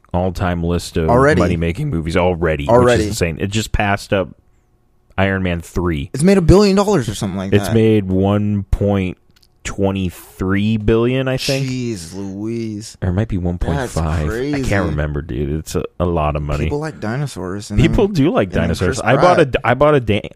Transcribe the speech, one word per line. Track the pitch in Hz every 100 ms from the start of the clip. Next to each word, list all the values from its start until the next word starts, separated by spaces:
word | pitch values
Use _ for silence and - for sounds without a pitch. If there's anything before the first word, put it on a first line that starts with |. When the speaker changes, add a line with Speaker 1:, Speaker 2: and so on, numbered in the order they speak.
| _
Speaker 1:
all-time | 87 92 85 92 87
list | 85 87 - 90
of | 80
Speaker 2:
Already. | 123 139 156
Speaker 1:
money-making | 87 85 85 90 151
movies | 82 78 87
already, | 90 85 82 78
which | 73
Speaker 2:
Already. | 120 123 117
Speaker 1:
is | 104
insane. | 107 85 78
It | 98
just | 110 -
passed | - 101 101 -
up | 101 90 - _ _ _ _ _ _ _ -
Iron | 98 95
Man | 92 85
three. | - 98 87 76 -
Speaker 2:
It's | 131
made | 180 196
a |
billion | 160 180 202 196
dollars | 208 190 110
or |
something | 98 104 95
like | 95
Speaker 1:
It's | 101 95
Speaker 2:
that. |
Speaker 1:
made | 113 113 107 92
one | 92 98 104 104 101 95
point | - 101 101 90 - _ _ _ _
twenty-three | - - 98 95 90 - - - 95 98 107 110
billion, | 104 113 120 131 131
I | 131
think. | - 135 131
Speaker 2:
Jeez | 127 120 104 82
Louise. | 92 98 98 110 117 113 104 110 -
Speaker 1:
Or | 95
it |
might | 90 113
be | 98
one | 90 87
point | - 147
five. | 123
Speaker 2:
That's | -
Speaker 1:
I | 80 82 76
Speaker 2:
crazy. | 113 143 147 120
Speaker 1:
can't | 98 87
remember, | 73 76 73
dude. | - 62 69 78
It's | -
a, | 87 - -
a | 87
lot | 85 76 76
of |
money. | 73 73
Speaker 2:
People | 76 147
like | 156 -
dinosaurs. | 110 131 143 - 90 101 -
And | 104
Speaker 1:
People | 151 - 202
Speaker 2:
then, |
Speaker 1:
do | 180 143
like | 247 98
Speaker 2:
and |
then | 95
Speaker 1:
dinosaurs. | 85 82 90 -
Speaker 2:
Chris |
Speaker 1:
I | 107 135
bought | 175 180
a | 143
Speaker 2:
Pratt. |
Speaker 1:
d-, | -
I | 113
bought | 127 147
a | 147
da-, | 110 101 -